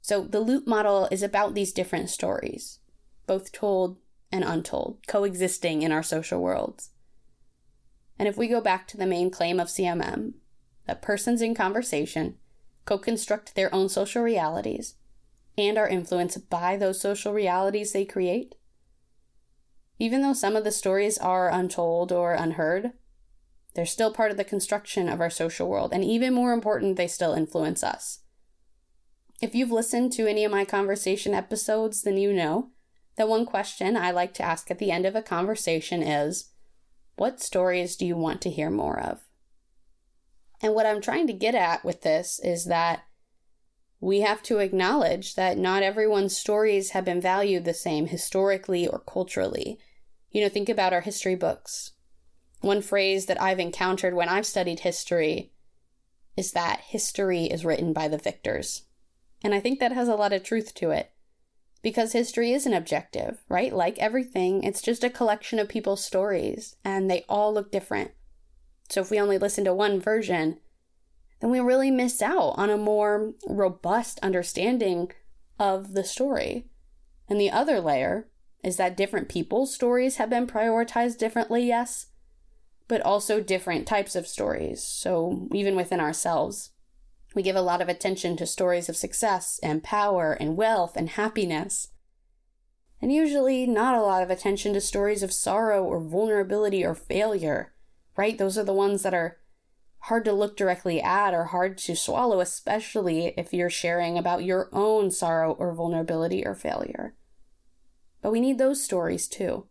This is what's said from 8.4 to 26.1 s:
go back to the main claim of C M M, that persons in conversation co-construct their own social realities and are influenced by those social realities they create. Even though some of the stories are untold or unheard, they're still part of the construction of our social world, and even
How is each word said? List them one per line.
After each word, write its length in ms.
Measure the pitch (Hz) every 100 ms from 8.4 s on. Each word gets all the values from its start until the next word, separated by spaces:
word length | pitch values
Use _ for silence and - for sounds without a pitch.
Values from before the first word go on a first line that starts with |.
| 233
go 140 | 240
back 260 | 214 185 -
to 80 | 208
the 100 | 190
main 240 | 175 180
claim 280 | 185 175 180
of 120 | 170
C 140 | - 180
M 140 | 170
M, 340 | - - 220 - _ - _ - -
that 160 | -
persons 400 | - 202 - 240
in 120 | 226
conversation 840 | 233 190 214 247 147 151 - 160 - - - - _
co-construct 720 | - 202 208 226 - 208 - -
their 180 | 190
own 140 | 190 190
social 340 | 190 202 240
realities 720 | 233 220 156 165 214 - 226 - - - _ _ _ -
and 180 | 202 214
are 100 | 214
influenced 600 | 185 175 180 175 185 -
by 280 | 170 175 196
those 240 | 196 190
social 320 | 202 202 208
realities 600 | 208 196 180 196 208 208
they 120 | 196
create. 500 | 196 - 180 202 - - _ _ _ _ _ _ _ _ _ _ _ - _ _
Even 220 | 226 262
though 140 | 277
some 220 | 269 196 214
of 80 |
the 60 | 214
stories 460 | 214 196 196 202 214
are 320 | 185 185 180
untold 640 | 175 180 - 170 170 180
or 220 | 175 175
unheard, 580 | 175 165 165 160 180 233 - _ _ _ - _ - _
they're 120 | - 170
still 260 | - 220
part 180 | 220 220
of 60 | 202
the 80 |
construction 640 | 202 202 - 208 - - 175
of 140 | 175
our 80 | 170
social 380 | - 165 - 175
world, 220 | - -
and 140 | 190
even 300 | 190